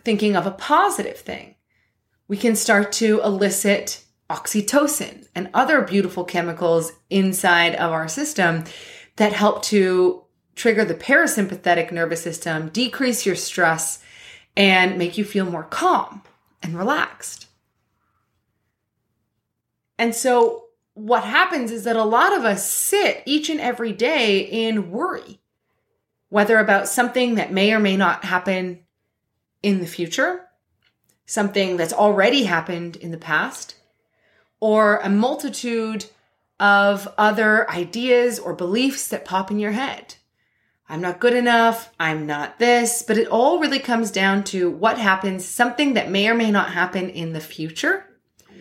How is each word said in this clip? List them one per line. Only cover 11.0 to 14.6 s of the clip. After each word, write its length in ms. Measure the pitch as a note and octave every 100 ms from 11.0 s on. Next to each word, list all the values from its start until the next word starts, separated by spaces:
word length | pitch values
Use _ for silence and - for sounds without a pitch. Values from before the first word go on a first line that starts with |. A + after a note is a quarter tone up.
| - D4 D#4 - F#3+ F3 F3+ E3+ E3
nervous 320 | E3+ E3 E3
system, 460 | E3+ D#3+ E3+ D#3+ D#3+
decrease 560 | G3+ B3+ - B3+ A#3 G3+
your 100 | E3+
stress, 640 | - - E3+ D#3+ - - - - - - _
and 420 | -